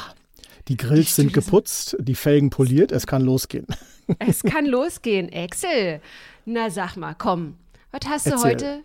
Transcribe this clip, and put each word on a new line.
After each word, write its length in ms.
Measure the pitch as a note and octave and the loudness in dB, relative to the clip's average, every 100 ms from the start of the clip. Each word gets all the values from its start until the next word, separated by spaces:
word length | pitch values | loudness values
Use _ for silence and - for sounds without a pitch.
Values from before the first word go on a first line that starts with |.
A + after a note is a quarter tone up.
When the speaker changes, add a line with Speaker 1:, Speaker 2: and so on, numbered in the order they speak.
| - - _ _ - - - | -6 -18 _ _ -20 -12 -6
Speaker 1:
die 80 | B2 | -4
Grills 300 | A#2+ D3+ - | 2 4 4
Speaker 2:
Die 40 | |
Speaker 1:
sind 200 | - C#3+ | 4 4
Speaker 2:
Stühle 100 | - | 2
sind 40 | - | 4
Speaker 1:
geputzt, 520 | G3 - - - - | 2 2 -6 -6 -6
die 160 | C3 B2 | -4 0
Felgen 340 | D3+ D3 C#3 | 4 4 4
poliert, 440 | - B2+ C#3 G#3 | 2 2 4 2
es 140 | - - | 0 -2
kann 160 | C3+ | 0
losgehen. 420 | C3 C3 - - - - - - | 2 0 -2 -8 -8 -12 -12 -10
<laughs> 220 | - F3+ | -4 -2
Speaker 2:
Es 220 | B3 - | 0 0
kann 260 | A#3 D#4 D4 | 0 0 2
losgehen. 640 | B3 E4 - A#3 G3 F3 | 0 -2 -4 -2 -2 -2
Axel, 680 | - F3 - F#4 - F#3 D3+ - - - - A3 | -6 -8 -6 -2 0 0 -4 -12 -20 -20 -16 -6
na 240 | A#3 A3+ | -4 -4
sag 260 | F#3+ F3 F#3 | -4 -8 -8
mal, 200 | D#3 D#3+ | -12 -6
komm. 380 | G#3+ F3 D#3 - _ _ _ | -2 -2 -4 -12 _ _ _
Was 180 | C#4 C#4 | -12 -6
hast 160 | D4 - | -4 0
du 40 | |
Speaker 1:
Erzähl. 200 | C4 A#3 | 2 2
Speaker 2:
heute 280 | - C#4+ C#4+ | 2 -2 -8